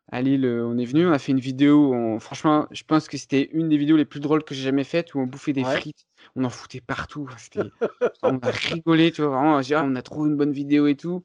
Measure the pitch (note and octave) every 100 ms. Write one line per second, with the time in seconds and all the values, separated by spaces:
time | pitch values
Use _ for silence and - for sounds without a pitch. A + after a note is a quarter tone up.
0 | _ B2 C3 C#3 B2+ A#2 A#2+ A#2+ A#2+ D3
1 | F3+ C#3+ - C3+ B2+ C3 C#3+ D3 C#3+ B2
2 | A#2 A2 - C3 D#3+ D3+ - - - D#3
3 | - C#3 - C3+ C#3 D#3+ E3 D3+ D3 D#3
4 | C#3 D3 C#3+ D#3 D3 C3+ C3+ C#3 C3 E3+
5 | E3+ C#3 B2+ C#3 - C3+ B2+ D#3 D3+ -
6 | _ _ - C3 B2+ - - C3 - C3+
7 | - D3 C3+ A#2 - - G2+ - - -
8 | A#3+ - - C3 B2 A#2+ - E3 E3 D#3+
9 | E3 D#3+ D3 C3 D#3 C#3+ B2+ D3 C#3 B2+
10 | - D3 D3+ D3 C#3+ C#3 C#3+ D3 D3 C#3
11 | E3+ F3+